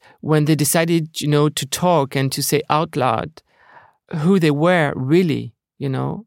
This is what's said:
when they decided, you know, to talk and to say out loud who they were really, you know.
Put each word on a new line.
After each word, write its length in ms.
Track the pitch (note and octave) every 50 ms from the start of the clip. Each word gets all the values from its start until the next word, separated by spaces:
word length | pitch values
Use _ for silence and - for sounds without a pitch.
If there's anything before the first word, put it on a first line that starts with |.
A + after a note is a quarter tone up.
| _ - _ _
when 240 | - - D#3 D3+ D3+
they 100 | D3+ D#3+
decided, 640 | C#3+ D3+ - - E3+ E3 E3+ E3+ E3+ D#3 D#3 - -
you 80 | -
know, 220 | D3 D3 D3 D3+ D3+
to 160 | D#3 - C#3+
talk 500 | C3+ - - F3 F3+ F3 D3+ C3+ C3+ -
and 160 | C#3 C3+ C3
to 100 | - -
say 200 | - - D3+ C#3 - -
out 260 | D3 D3+ E3 D#3+ -
loud 460 | D3 B2+ B2 A2+ A2 - D#3+ - - _ _ _ _ _ _ - - - _ _ _ _ - - D#3
who 200 | D3 F3+ G3 F#3
they 120 | E3 D3+
were 420 | C#3+ C#3+ D#3+ F3 F#3 E3+ D3+ C#3 D3+
really, 580 | - C3 C3 D#3+ F3+ F#3+ D#3+ B2+ A#2 A#2 A#2 - _ _ _ _
you 120 | - C#3 C#3
know. 360 | C3 C3 C3 C#3+ E3+ G3 A3+